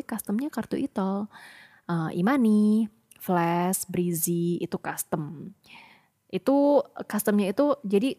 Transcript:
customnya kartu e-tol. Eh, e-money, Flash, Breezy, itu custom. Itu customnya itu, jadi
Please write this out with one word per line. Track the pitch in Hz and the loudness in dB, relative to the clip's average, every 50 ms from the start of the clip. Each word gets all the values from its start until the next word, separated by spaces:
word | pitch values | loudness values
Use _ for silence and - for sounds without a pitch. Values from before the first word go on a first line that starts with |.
| - | -4
customnya | - 233 202 - - 202 226 277 | -4 -8 -8 -4 -4 -4 -2 -4
kartu | 311 - 233 - - - - | -4 -6 -6 -6 -4 -4 -4
e-tol. | - - - 208 190 190 196 202 214 - - - - - - - - - _ _ _ - | -4 -4 -4 -2 -2 -2 -2 -4 -6 -8 -12 -18 -20 -20 -20 -20 -20 -20 _ _ _ -4
Eh, | 170 170 160 160 156 170 180 | -4 -2 -2 -4 -2 0 0
e-money, | 208 190 269 233 220 214 208 214 214 214 220 226 214 _ _ _ _ _ - | 2 2 2 4 4 4 4 4 4 4 2 0 -2 _ _ _ _ _ -10
Flash, | - - 180 170 170 170 170 175 175 185 185 - - - | -4 0 0 2 2 2 2 0 0 0 0 -2 -4 -4
Breezy, | 170 180 175 175 170 160 - 175 170 170 170 175 175 - 170 | -2 -2 0 0 -2 -2 -2 -2 0 0 0 0 -2 -2 -4
itu | - - - | -6 -8 -8
custom. | - 156 147 - - - - 160 147 143 170 143 - - - _ _ - - - - - - _ _ _ _ _ _ - | -8 -8 -8 -8 -8 -6 -6 -6 -6 -6 -10 -12 -14 -16 -18 _ _ -20 -20 -20 -20 -20 -20 _ _ _ _ _ _ -8
Itu | - 185 - - 277 285 285 285 285 269 - - - - - | -8 -4 0 2 4 4 4 6 4 4 2 0 -8 -12 -8
customnya | - - 208 - 214 208 208 202 185 | -4 -4 -2 0 2 2 2 2 2
itu, | 208 - 285 294 269 - - | 2 2 2 2 2 -2 -2
jadi | 190 202 202 233 269 - | 0 0 2 2 0 -4